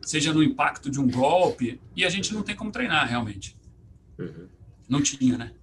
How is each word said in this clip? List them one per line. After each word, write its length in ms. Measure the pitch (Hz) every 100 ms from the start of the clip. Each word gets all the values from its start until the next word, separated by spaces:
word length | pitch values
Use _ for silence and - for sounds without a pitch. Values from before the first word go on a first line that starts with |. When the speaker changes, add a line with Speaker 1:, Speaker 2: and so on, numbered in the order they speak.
Speaker 1:
seja 300 | - 156 151
no 100 | 156
impacto 480 | 151 - 151 - -
de 100 | 131
um 100 | 127
golpe, 720 | 117 139 180 170 - - - - 175
e 80 |
a 60 | 180
gente 220 | 190 190
não 80 | 214
tem 120 | 202
como 160 | 202 214
treinar, 380 | 233 247 151 127
realmente. 480 | 120 107 98 - - - - - - - -
Speaker 2:
Uhum. 280 | 90 80 92 - - - -
Speaker 1:
Não 120 | 143
tinha, 340 | 143 - 127 117
né? 140 | - -